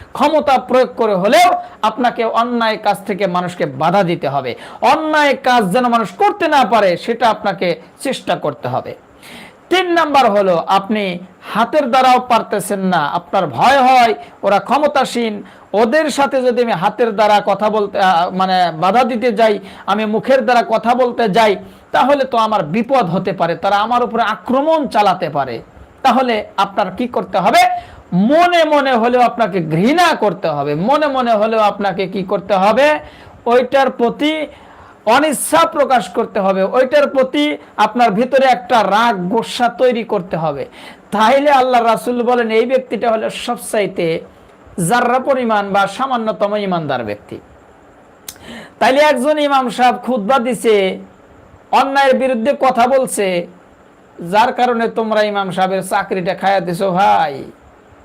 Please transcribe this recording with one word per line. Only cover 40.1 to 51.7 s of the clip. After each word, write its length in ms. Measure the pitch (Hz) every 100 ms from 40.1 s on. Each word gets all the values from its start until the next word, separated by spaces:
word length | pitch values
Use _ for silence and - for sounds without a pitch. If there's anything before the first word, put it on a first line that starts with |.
| 208 175 165
হবে। 300 | 156 139 - - - - -
তাইলে 400 | 208 220 277 294
আল্লাহ 320 | 269 254 240
রাসূল 400 | 233 220 247 247
বলেন, 280 | 233 247 220
এই 160 | 220 247
ব্যক্তিটা 440 | 262 254 226 240
হলো 200 | 220 220
সবচাইতে 920 | - - 233 - 220 190 190 165 170 - - - - - - 170
জাররা 300 | 240 240 254
পরিমাণ 540 | 277 262 233 208 196
বা 140 | 196 190
সামান্যতম 720 | - 269 240 220 190 202 208
ইমানদার 480 | 196 170 147 127
ব্যক্তি। 340 | 107 104 - 101 - - - - - - - - - - - 233 196 -
তাইলে 220 | 233 269
একজন 380 | 302 254 285 302
ইমাম 320 | 285 269 247
সাহেব 260 | 214 247 -
খুতবা 360 | 233 247 196 262
দিছে, 600 | 240 208 233 202 185 190 - - - - - - -